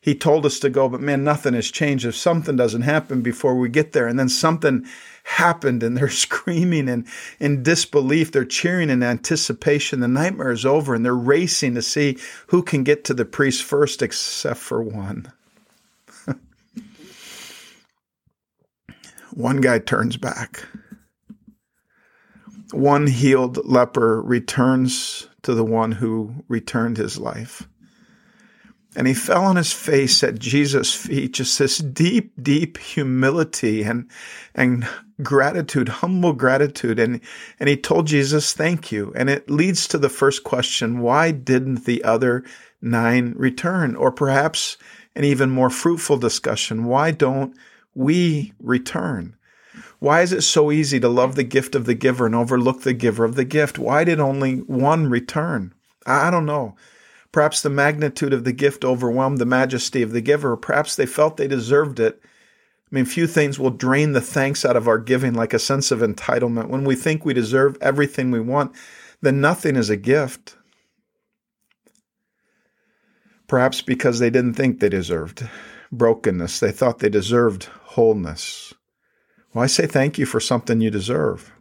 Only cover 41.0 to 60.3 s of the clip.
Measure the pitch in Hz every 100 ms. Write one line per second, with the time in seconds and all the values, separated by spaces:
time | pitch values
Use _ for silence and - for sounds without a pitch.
41 | 117 139 165 151 127 127 131 127 123 120
42 | 110 113 127 123 127 - - _ 120 117
43 | 117 123 123 120 131 127 170 185 147 -
44 | 131 127 139 135 151 - - - - -
45 | - - 143 131 131 131 127 123 170 170
46 | - 143 117 - - 110 - 110 117 131
47 | 156 160 139 135 135 - - _ _ -
48 | 131 175 175 151 139 - 117 123 127 170
49 | 175 120 85 110 _ _ _ - - _
50 | 143 156 180 185 151 - 151 151 147 139
51 | 120 123 127 135 123 135 131 139 117 117
52 | 131 123 117 117 120 131 123 127 131 120
53 | 117 107 113 123 131 151 147 - 117 139
54 | 170 160 139 135 135 131 - 131 135 165
55 | 151 120 123 160 165 143 92 _ _ _
56 | - 135 156 175 151 147 117 - _ _
57 | _ _ _ - 151 - 151 139 143 151
58 | 151 - 143 135 120 123 139 139 131 127
59 | 123 120 131 139 120 127 131 127 - 135
60 | 113 117 117